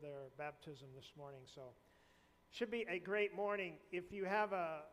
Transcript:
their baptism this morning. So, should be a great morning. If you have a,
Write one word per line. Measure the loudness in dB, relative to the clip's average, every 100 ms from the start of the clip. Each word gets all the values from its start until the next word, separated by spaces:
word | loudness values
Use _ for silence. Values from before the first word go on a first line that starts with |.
their | -8 -6 -8 -6
baptism | -6 -6 -10 -12 -12
this | -14 -14 -12
morning. | -12 -12 -14
So, | -12 -14 -14 -20 -20 -20 -20 -20 -20 -10
should | -2 0
be | 0 0
a | 0
great | 2 4 4
morning. | 4 2 2 0 -6 -4
If | -4 -2
you | 0 4
have | 6 6
a, | 4 2 0 -6